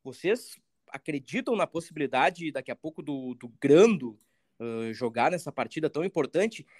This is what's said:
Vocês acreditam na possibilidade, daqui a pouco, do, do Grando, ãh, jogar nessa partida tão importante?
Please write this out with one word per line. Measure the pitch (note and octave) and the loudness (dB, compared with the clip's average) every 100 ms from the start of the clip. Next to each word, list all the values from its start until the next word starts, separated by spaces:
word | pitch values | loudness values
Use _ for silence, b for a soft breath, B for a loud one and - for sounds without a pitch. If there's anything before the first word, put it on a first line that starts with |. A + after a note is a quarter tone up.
Vocês | C3+ A#2+ F#3+ B3 - - _ _ _ | -18 -4 0 0 -4 -20 _ _ _
acreditam | D#3 - D3 - G3 C4+ A3 | -14 -8 -8 -6 -6 -2 0
na | D#3+ | 0
possibilidade, | E3 E3 D#3 C3+ B2+ E3 E3+ D#3+ | -4 -8 -6 -2 2 2 2 -6
daqui | C3+ C3 | -8 -8
a | A#2+ | -10
pouco, | D#3+ D#3+ | -10 -10
do, | D3 C#3 B2+ | -8 -8 -8
do | B2 A#2+ A2+ | -10 -14 -2
Grando, | C#3 D#3 A3+ F#3 B2 G#2 _ _ _ - | 6 8 8 6 -4 -12 _ _ _ -12
ãh, | A#2 A2+ A2+ | -8 -6 -6
jogar | A2 B2 A#2 C#3 | -4 -4 0 0
nessa | F3 D3 | 0 -4
partida | C3 A2+ - D#3 | -6 -6 -4 -4
tão | D3 F3+ | -2 -2
importante? | E3 C3 E3 A3 - b | -2 0 0 0 -2 b